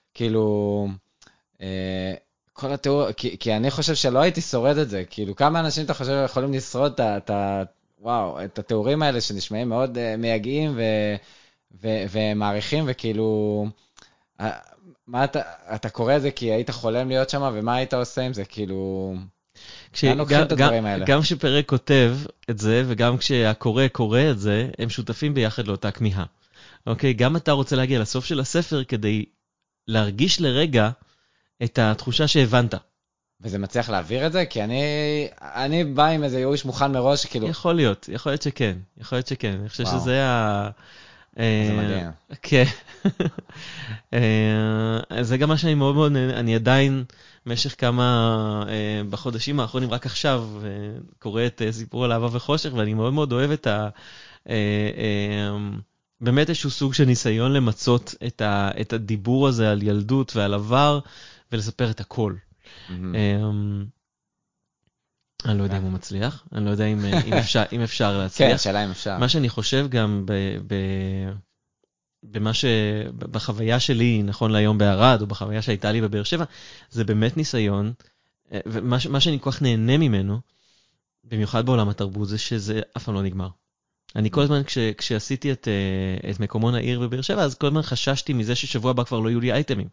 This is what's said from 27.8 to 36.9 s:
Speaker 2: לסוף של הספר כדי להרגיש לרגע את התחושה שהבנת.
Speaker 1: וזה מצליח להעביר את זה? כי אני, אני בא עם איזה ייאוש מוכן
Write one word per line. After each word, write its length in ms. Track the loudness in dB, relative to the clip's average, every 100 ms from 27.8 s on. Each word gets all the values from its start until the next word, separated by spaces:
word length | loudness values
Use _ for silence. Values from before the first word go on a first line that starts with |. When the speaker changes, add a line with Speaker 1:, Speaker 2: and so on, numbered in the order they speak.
| 2 0
Speaker 2:
לסוף 240 | 0 -4
של 160 | -4 -4
הספר 440 | 0 -2 0 -4
כדי 400 | -2 -2 0 0 -4 _ _ _ _ _ -2
להרגיש 520 | 0 0 2 2 2
לרגע 500 | 2 2 2 4 2 0 -14 _ _ _ _ -6
את 140 | -2 2
התחושה 500 | 2 2 -2 0 2
שהבנת. 460 | 4 4 4 2 -4 _ _ _ _ _ _
Speaker 1:
וזה 180 | -8 -6
מצליח 320 | -4 -4 -2
להעביר 360 | -2 -2 -2 0
את 60 |
זה? 120 | 0 -2
כי 180 | -2
אני, 180 | -2 -2 -2 -2 -2 -2 -4 -10
אני 440 | -12 -6 0 0
בא 220 | 0 4 4
עם 180 | 4
איזה 140 | 0 0
ייאוש 260 | 0 0
מוכן 280 | -2 0 0